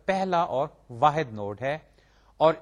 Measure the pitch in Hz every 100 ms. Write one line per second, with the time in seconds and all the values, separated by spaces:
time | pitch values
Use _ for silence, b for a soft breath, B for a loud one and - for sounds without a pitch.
0 | - 190 190 175 - 127 151 - - 117
1 | 147 147 139 107 101 104 131 151 - b
2 | b b b b 156 156